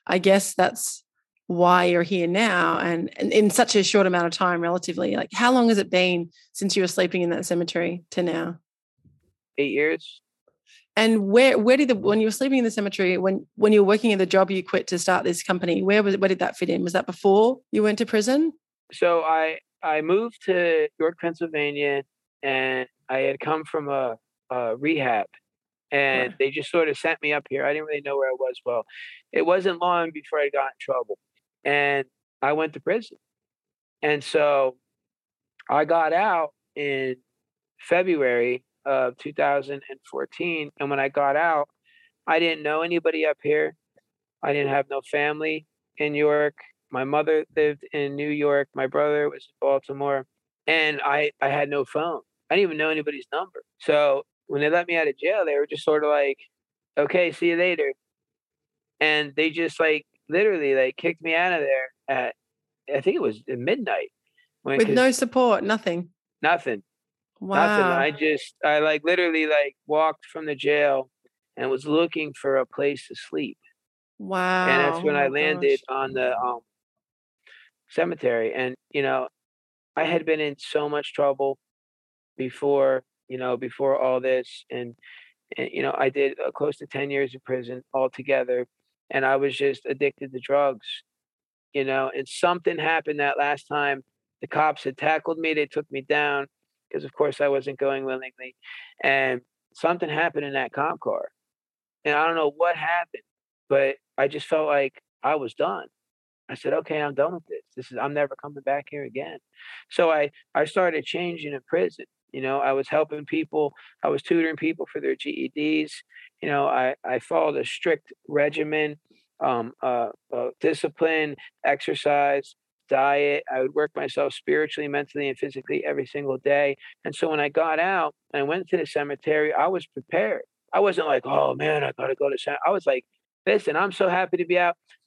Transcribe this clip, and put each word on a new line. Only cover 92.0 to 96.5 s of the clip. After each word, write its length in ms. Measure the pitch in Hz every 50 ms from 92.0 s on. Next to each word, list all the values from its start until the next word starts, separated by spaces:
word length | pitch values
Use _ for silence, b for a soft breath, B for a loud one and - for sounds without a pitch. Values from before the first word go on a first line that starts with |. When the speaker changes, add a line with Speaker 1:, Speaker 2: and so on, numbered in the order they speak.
| 135 135 -
Speaker 2:
and 140 | 139 135 -
something 500 | - - - 175 175 180 165 180 170 156
happened 420 | 156 160 165 160 - 151 151 147
that 180 | 143 143 143 135
last 260 | 143 143 147 139 -
time. 400 | - 147 147 143 143 139 135 - _ _ _ _ _ _ - -
The 40 |
cops 380 | - - 151 156 156 143 - -
had 120 | - 135 -
tackled 400 | 151 151 156 156 156 170 165 160
me. 160 | 165 160 156
They 120 | 151 147
took 240 | 143 - 151 151 -
me 120 | 139 135 135
down 440 | - 147 147 147 147 143 139 139 -